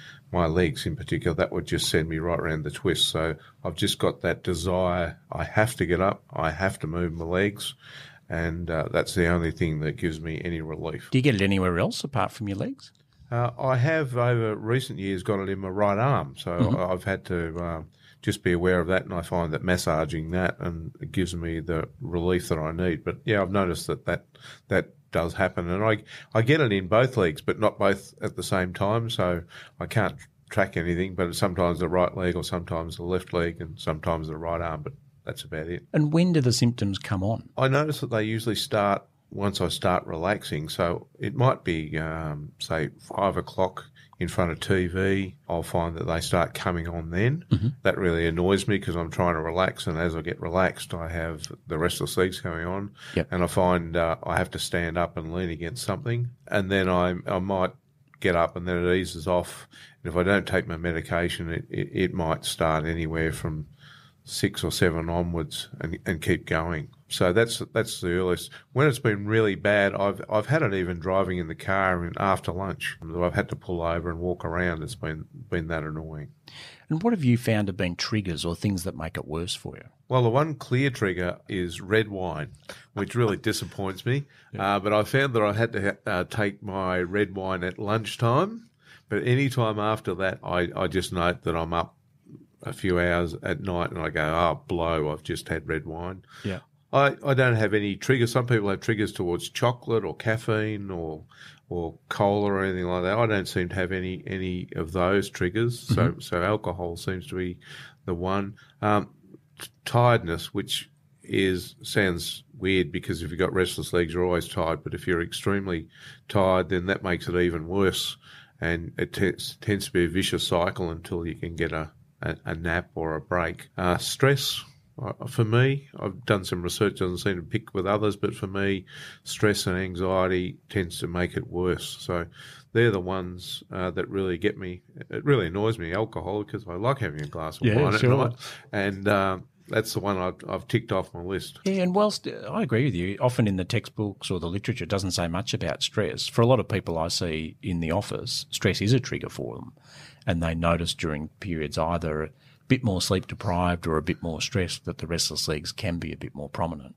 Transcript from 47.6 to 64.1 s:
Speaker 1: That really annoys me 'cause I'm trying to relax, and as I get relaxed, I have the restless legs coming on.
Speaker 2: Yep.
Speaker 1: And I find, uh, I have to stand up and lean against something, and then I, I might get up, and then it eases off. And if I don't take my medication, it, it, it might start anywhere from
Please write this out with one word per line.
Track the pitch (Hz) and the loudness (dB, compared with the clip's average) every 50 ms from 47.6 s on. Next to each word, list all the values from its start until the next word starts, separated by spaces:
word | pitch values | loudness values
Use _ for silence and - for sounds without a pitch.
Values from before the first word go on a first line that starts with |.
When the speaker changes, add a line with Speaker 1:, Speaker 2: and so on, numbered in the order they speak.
| 98 120 143 - | 2 0 -2 2
Speaker 1:
That | - 98 82 - | 0 0 2 4
really | 95 87 85 82 82 82 | 2 2 4 4 2 2
annoys | 82 85 87 95 98 95 95 - | 2 4 4 4 4 4 4 2
me | 101 98 | 0 0
'cause | 101 - 85 | 0 -2 -2
I'm | 87 85 82 | -2 -4 -2
trying | 80 - 92 87 85 | 0 2 2 4 2
to | 80 | 2
relax, | 80 82 82 92 95 95 - - - 95 | 0 0 2 2 2 2 0 -2 -4 -4
and | 82 78 | -2 0
as | 85 87 80 | 0 0 0
I | 82 | -2
get | 78 85 82 - | -4 -4 -6 -4
relaxed, | - 85 85 92 92 87 - - - - - | -4 0 2 4 4 2 2 -4 -8 -8 -8
I | 85 82 82 | -6 -6 -6
have | 85 85 82 82 82 76 - - - - _ | -4 -4 -4 -4 -6 -8 -10 -12 -14 -14 _
the | - 85 78 | -4 0 0
restless | 82 87 - - - - - | 2 0 0 -2 -4 -2 2
legs | 95 92 95 90 - | 2 2 2 0 -4
coming | - 90 82 80 82 | -6 -6 -4 -4 -4
on. | 87 92 98 101 101 - - - - - | -4 -4 -6 -6 -8 -12 -16 -18 -4 -2
Speaker 2:
Yep. | 90 80 - | -2 -2 0
Speaker 1:
And | 92 87 | 0 0
I | 87 87 | 0 2
find, | - 101 92 90 90 87 82 82 82 | 4 4 4 4 4 2 0 0 0
uh, | 85 85 82 80 - | 0 2 2 0 -2
I | - - 82 | -4 -2 0
have | 82 90 - | 0 0 -2
to | - 92 | -4 -6
stand | - - - 87 85 82 82 | -6 -2 -2 -2 -2 0 0
up | 87 85 87 - | 0 -2 -2 -4
and | 87 80 80 82 | -6 -8 -6 -4
lean | 90 92 85 | -4 -4 -4
against | 82 76 85 85 123 123 | -4 -6 -6 -8 -8 -6
something, | - - 95 - - 117 117 120 123 120 - - _ | -4 -4 -4 -4 -4 -4 -2 -2 -4 -6 -8 -12 _
and | - - 104 98 92 | -2 -2 -2 0 2
then | 98 98 95 92 | 2 2 4 4
I, | 90 90 90 90 90 90 - | 4 4 4 2 0 -2 -2
I | - 98 90 | -2 -2 -2
might | 92 98 98 92 90 - - - _ _ _ _ _ _ - _ | 0 0 0 0 0 0 -2 -8 _ _ _ _ _ _ -10 _
get | - 98 87 | 2 4 4
up, | 85 85 80 - | 4 4 2 0
and | 90 87 90 | -4 -2 -2
then | 90 87 87 | 0 2 4
it | 87 90 | 4 4
eases | 95 92 82 85 85 76 | 2 2 -2 -6 -6 -2
off. | 92 90 90 87 - - - - - - - - - - _ - | 2 2 2 0 -2 -8 -16 -18 -20 -20 -20 -20 -20 -18 _ -10
And | 85 | -2
if | 78 | 0
I | 90 | 2
don't | 87 95 101 98 92 | 4 4 4 4 2
take | - - 92 - - | 2 0 0 0 0
my | 85 | -4
medication, | 82 85 87 82 82 - - 92 85 87 87 - - 87 80 | -4 -2 -2 -2 -2 -2 -2 0 0 0 0 -2 -4 -6 -6
it, | 82 90 - - | -6 -6 -6 -6
it, | - - - - | -4 -4 -4 -2
it | - 98 92 - - | 0 0 0 0 0
might | 92 82 80 78 - - | 0 0 0 0 -2 -2
start | - - - 85 80 80 78 78 | -6 -2 0 2 2 2 2 0
anywhere | 80 82 82 82 78 80 82 80 80 | -2 -2 -2 -2 -2 -2 0 0 -2
from | 76 - - 85 78 76 76 - - - - - - - - - | -2 -4 -6 -6 -6 -6 -8 -12 -16 -20 -20 -20 -20 -20 -20 -20